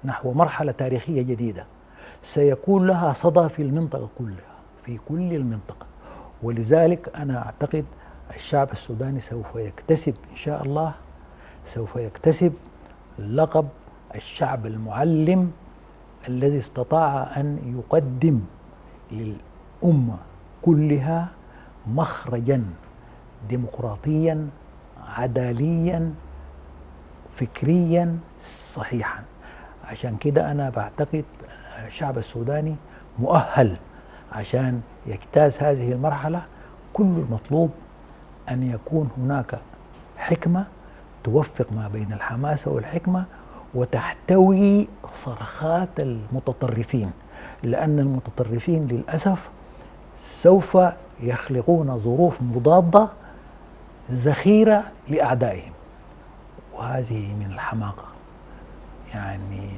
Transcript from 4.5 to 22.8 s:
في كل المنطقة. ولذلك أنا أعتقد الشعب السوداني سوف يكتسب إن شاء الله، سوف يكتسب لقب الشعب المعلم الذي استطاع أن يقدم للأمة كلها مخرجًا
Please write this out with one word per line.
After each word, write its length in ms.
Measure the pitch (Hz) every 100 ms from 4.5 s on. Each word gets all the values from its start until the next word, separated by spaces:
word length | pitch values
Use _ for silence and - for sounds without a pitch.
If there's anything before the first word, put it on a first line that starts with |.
| - - -
في 140 | - 117 -
كل 260 | 156 180
المنطقة. 520 | 165 127 110 - - - - - - - -
ولذلك 680 | 113 117 113 156 165 170 - -
أنا 220 | 143 123 -
أعتقد 380 | - 147 156 143 - - - - -
الشعب 360 | - 127 135
السوداني 480 | 104 - 113 135 135
سوف 260 | - 117 107 117
يكتسب 580 | 107 - - 160 156 117 -
إن 60 | -
شاء 260 | - 147
الله، 300 | 139 143 160 - - - - - - -
سوف 320 | - - 110 123
يكتسب 560 | 113 - 160 156 175 147 - - - - - -
لقب 500 | 101 127 160 156 147 - - - -
الشعب 520 | 107 - - 139 127 110
المعلم 840 | 110 110 107 156 160 156 185 180 160 - - - - - - -
الذي 300 | 127 139 143
استطاع 800 | - 127 123 156 156 139 - -
أن 380 | 147 147 135 123
يقدم 600 | 113 160 139 127 160 127 95 - - - - - -
للأمة 1040 | 110 110 104 - - - - 180 151 120 92 - - - -
كلها 680 | - 151 151 143 135 165 175 - - - - - 110
مخرجًا 800 | 120 - - 131 120 117 135 104 82